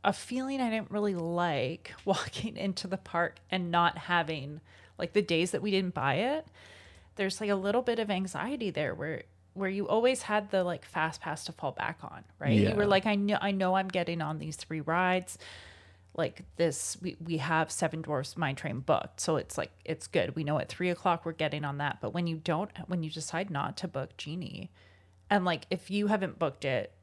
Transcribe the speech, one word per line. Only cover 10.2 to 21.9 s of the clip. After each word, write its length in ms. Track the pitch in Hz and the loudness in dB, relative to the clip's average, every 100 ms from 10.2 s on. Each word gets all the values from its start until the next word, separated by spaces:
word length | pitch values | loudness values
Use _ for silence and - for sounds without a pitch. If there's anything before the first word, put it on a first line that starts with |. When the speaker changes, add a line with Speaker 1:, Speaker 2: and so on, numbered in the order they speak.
Speaker 1:
had 280 | - 214 202 | 2 0 2
the, 120 | 190 | 0
like, 200 | 180 165 | 2 -2
fast 380 | - 170 160 - | -4 -2 0 -2
pass 240 | 160 156 - | -6 -6 -8
to 60 | |
fall 200 | - 143 | -6 -6
back 280 | - - - | -2 -4 -4
on, 220 | - - - - | -12 -14 -18 -4
right? 140 | - 107 | 4 6
You 160 | 101 | 6
were 80 | 208 | 4
Speaker 2:
Yeah. 60 | 208 | 4
Speaker 1:
like, 180 | 196 214 | 4 4
"I 80 | |
know, 240 | 208 202 208 | 2 2 2
I 120 | 202 | 0
know 220 | 190 185 190 | 2 2 2
I'm 120 | 190 | 2
getting 320 | 185 170 170 | -2 0 -2
on 180 | 151 156 | -2 -4
these 180 | 151 151 | -6 -10
three 260 | - 160 | -6 -4
rides." 560 | 147 170 185 185 180 - - - - - - - _ - | 0 4 4 2 0 -14 -16 -16 -18 -20 -20 -20 _ -2
Like, 280 | 160 - - - | -2 -2 -16 0
this, 400 | 170 139 - - | 0 2 -6 -6
we, 140 | 180 - | -8 -6
we 180 | 165 160 | -4 -2
have 340 | 143 160 156 | 2 2 2
Seven 280 | - 160 160 | 0 -2 -2
Dwarfs 340 | 151 143 139 - | -4 -4 -4 -2
Mine 180 | 135 | -2
Train 240 | 135 156 123 | -2 -6 -4
booked, 400 | 135 143 - - | 2 2 0 -4
so 140 | - 156 | 0 0
it's 220 | - - | 0 -6
like, 140 | - - | -6 -8
it's 220 | - 165 - | -8 -8 -2
good. 300 | 165 - 139 | 0 0 -2
We 80 | |
know 160 | 147 151 | 0 -2
at 80 | - | -2
three 220 | - 180 | -2 -2
o'clock 340 | 175 190 170 | 0 0 0
we're 80 | 165 | -2
getting 320 | 160 151 147 | -2 -2 -2
on 140 | 143 143 | -4 -2
that. 200 | 147 | -4